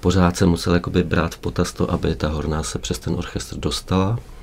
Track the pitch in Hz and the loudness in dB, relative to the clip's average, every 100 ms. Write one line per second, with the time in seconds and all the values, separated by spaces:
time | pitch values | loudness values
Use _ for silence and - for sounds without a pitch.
0 | 90 95 87 87 95 82 - 87 - 92 | 4 4 4 6 4 4 2 2 2 0
1 | 80 82 80 - - - 87 - - - | 2 2 0 -2 -6 -2 -2 0 -2 0
2 | - 78 78 76 73 78 78 - - 87 | 0 0 -2 -2 -2 -2 -2 -6 -4 -6
3 | - - - - - - - - - 92 | -4 -4 -4 -6 -8 -4 -4 -4 0 2
4 | 95 117 - - | 2 0 -6 -18